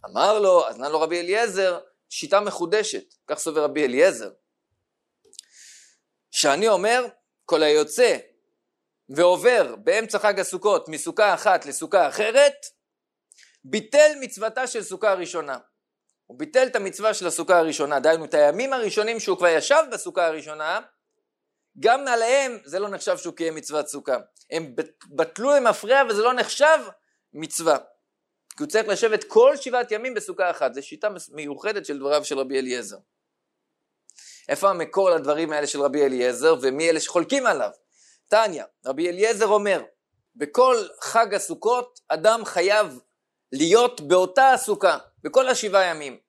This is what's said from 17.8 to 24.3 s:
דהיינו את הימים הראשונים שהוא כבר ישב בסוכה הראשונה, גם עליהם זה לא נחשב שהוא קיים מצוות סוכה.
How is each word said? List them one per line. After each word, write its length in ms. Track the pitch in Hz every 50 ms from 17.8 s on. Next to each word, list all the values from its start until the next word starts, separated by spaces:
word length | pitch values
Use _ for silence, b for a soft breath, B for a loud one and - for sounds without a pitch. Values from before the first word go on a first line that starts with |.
| 151 139 147 139
דהיינו 260 | 127 156 160 165 160
את 80 | - -
הימים 400 | 156 147 147 151 190 254 269 269
הראשונים 460 | 254 226 202 - 214 214 220 233 226
שהוא 180 | - - 190 -
כבר 100 | 180 175
ישב 360 | 165 160 - - 277 311 320 269
בסוכה 340 | 233 196 - 180 170 190 175
הראשונה, 540 | 165 156 156 139 156 151 151 156 156 175 214 240 _ _ _ _ _ _ _ _ _ _ _ _ _ _ _ _ _ _ 139
גם 280 | 135 220 233 269 285 269
עליהם 520 | 240 226 226 233 254 277 277 262 240 208 _
זה 140 | 143 147 185
לא 100 | 202 208
נחשב 280 | 196 180 - 208 180 -
שהוא 160 | - 175 151
קיים 220 | - 165 165 160
מצוות 320 | 156 147 - 147 151 143 151
סוכה. 300 | - 143 - - 131 120 - _